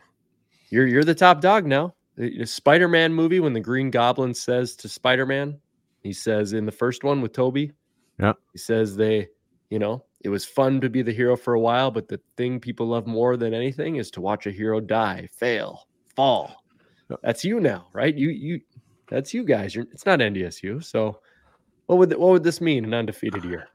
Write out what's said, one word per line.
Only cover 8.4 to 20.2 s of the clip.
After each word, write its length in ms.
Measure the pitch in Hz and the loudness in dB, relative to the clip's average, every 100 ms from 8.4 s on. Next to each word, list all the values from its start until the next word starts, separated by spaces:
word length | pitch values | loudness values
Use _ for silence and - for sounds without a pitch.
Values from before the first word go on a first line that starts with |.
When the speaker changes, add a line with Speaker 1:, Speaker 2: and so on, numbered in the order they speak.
| _ | _
Speaker 1:
he 40 | - | -12
says 360 | - 113 107 98 | -2 0 0 0
they, 340 | 110 107 95 _ _ _ _ | 0 0 -2 _ _ _ _
you 100 | 107 | -4
know, 240 | 104 127 - _ | -4 -6 -12 _
"It 100 | 101 | -6
was 160 | 101 - | -6 -2
fun 360 | - 135 135 | 0 2 2
to 80 | 127 | 0
be 120 | 127 | 0
the 120 | 120 | -2
hero 220 | 110 123 123 | 0 0 0
for 160 | - 117 | 0 0
a 40 | |
while, 300 | 113 120 131 | 2 2 0
but 180 | 110 - | -2 -8
the 100 | 101 _ - | -10 _ -6
thing 220 | 123 123 | -4 -6
people 260 | 123 117 117 | -8 -6 -4
love 200 | 117 113 | -2 -2
more 300 | 113 123 123 | 0 0 0
than 160 | 113 | -2
anything 420 | 113 131 135 160 147 | -2 -4 -4 -6 -6
is 160 | 101 | -8
to 100 | 92 | -6
watch 240 | 95 104 104 | -4 -4 -6
a 60 | |
hero 280 | 95 110 110 | -4 -2 -2
die, 480 | 107 110 107 92 90 | 0 0 0 -4 -12
fail, 540 | - 123 110 - - _ _ _ - | -4 -2 -2 -4 -12 _ _ _ 0
fall." 480 | 135 107 71 - _ _ _ _ - | 2 2 -2 -14 _ _ _ _ -14
Speaker 2:
Yeah. 80 | - | -6
Speaker 1:
That's 200 | - 113 185 | -4 -2 -2
you 140 | 226 | 0
now, 260 | 147 92 - | 0 -2 -8
right? 200 | 101 147 | -2 -2
You, 160 | 147 151 | 0 -4
you, 320 | 131 147 175 - - _ _ _ | -4 -8 -10 -12 -20 _ _ _
that's 260 | 131 135 | -6 -6
you 100 | 233 196 | -4 0
guys. 280 | 110 98 | 0 -2
You're, 120 | 107 - | -8 -12
it's 140 | - 196 | -4 2
not 160 | 160 | 2